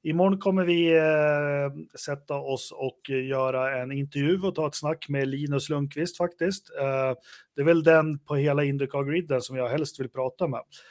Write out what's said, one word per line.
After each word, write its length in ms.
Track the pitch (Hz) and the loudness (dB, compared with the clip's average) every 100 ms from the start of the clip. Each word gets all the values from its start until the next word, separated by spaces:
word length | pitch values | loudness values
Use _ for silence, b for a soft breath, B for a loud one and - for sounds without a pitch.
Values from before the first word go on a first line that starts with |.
imorgon 360 | 156 165 190 196 | -2 2 4 4
kommer 240 | 196 190 175 | 2 2 2
vi, 260 | 170 170 | 4 4
eh, 1040 | 160 156 156 151 147 147 143 143 147 160 - | 6 6 4 4 2 0 0 -2 -6 -14 -12
sätta 360 | - 143 - 143 | -8 -8 -6 -6
oss 360 | 135 131 - | -4 -6 -6
och 380 | - 135 - - | -8 -8 -8 -6
göra 720 | 131 131 135 131 131 131 131 | -4 -2 0 0 0 -2 -4
en 100 | 127 | -4
intervju 500 | 139 139 143 143 185 | -6 -6 -2 0 2
och 140 | 190 170 | 0 -2
ta 120 | 151 | -4
ett 80 | - | -4
snack 300 | 151 160 - | -4 -6 -4
med 180 | 139 135 | -2 -2
Linus 420 | 135 147 139 - | -2 -2 -2 -2
Lundqvist 480 | 147 143 147 170 - | -2 -4 -4 -6 -4
faktiskt. 520 | 175 - 175 190 - - | -6 -2 -2 -2 -8 -6
Eh, 340 | 135 135 131 127 B B B - | -2 0 -2 -4 B B B 0
det 60 | |
är 40 | 147 | 4
väl 180 | 170 | 6
den 360 | 156 160 156 143 | 8 6 4 -2
på 160 | - 147 | -4 0
hela 280 | 147 143 | 2 2
Indycar-griden 800 | 143 139 135 143 139 165 160 131 | 0 0 -2 -4 -2 -2 -2 -2
som 140 | 120 127 | -2 -4
jag 120 | 120 | -2
helst 300 | 143 143 - | -2 -4 -6
vill 100 | 131 | -8
prata 380 | 135 127 - 165 | -6 -6 -4 -4
med. 140 | 120 - B B | -4 -10 B B